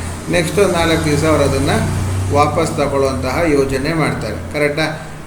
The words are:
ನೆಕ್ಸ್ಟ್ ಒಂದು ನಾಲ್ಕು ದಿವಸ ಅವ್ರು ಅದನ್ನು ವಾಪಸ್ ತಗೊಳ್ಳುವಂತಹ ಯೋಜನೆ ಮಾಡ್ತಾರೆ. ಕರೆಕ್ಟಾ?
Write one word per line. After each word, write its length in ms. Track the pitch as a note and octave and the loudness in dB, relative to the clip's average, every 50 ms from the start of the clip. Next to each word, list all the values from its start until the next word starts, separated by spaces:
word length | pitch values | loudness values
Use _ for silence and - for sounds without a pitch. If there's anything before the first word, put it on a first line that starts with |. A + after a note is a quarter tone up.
| - - - - - - | -6 -6 -8 -8 -4 -2
ನೆಕ್ಸ್ಟ್ 280 | E3 F3 E3 F3 - G#3 | 0 0 0 0 2 2
ಒಂದು 140 | G3+ F3+ F3 | 2 2 2
ನಾಲ್ಕು 320 | E3+ E3 D#3+ D#3+ D#3+ D#3+ | 2 2 2 2 2 2
ದಿವಸ 180 | D3+ D3 - D#3+ | 2 2 2 2
ಅವ್ರು 180 | D#3 D#3 C#3+ C#3+ | 2 4 4 2
ಅದನ್ನು 580 | C3+ C3+ C3+ C3+ D#3+ G3+ A3+ G#3+ - - - - - - - - - D3 | 2 2 0 2 2 2 2 0 0 0 -2 -2 -2 -2 -2 -2 0 2
ವಾಪಸ್ 440 | C#3+ D3 D3 - E3+ D#3+ - - D3 | 2 2 2 2 0 0 0 0 -2
ತಗೊಳ್ಳುವಂತಹ 640 | C#3+ C3+ C#3 C#3 C3+ C3+ C3 B2+ B2+ B2+ B2+ D#3 F3 D#3+ | -2 0 0 0 0 0 0 -2 -2 -2 -2 0 0 2
ಯೋಜನೆ 460 | C#3+ C3+ C3+ C3 C3 B2+ C3+ D#3 E3 | 2 2 2 2 0 -2 -2 -2 0
ಮಾಡ್ತಾರೆ. 600 | D#3+ C#3+ B2+ B2 - - G#2+ G2+ B2+ - - - | 0 0 0 -2 -2 -4 -4 -6 -6 -8 -6 -2
ಕರೆಕ್ಟಾ? 560 | D3+ D3 C#3+ D3 D#3 D#3 D3 D#3+ - - - - - - | 0 0 0 0 0 -2 -2 -4 -6 -10 -12 -12 -14 -10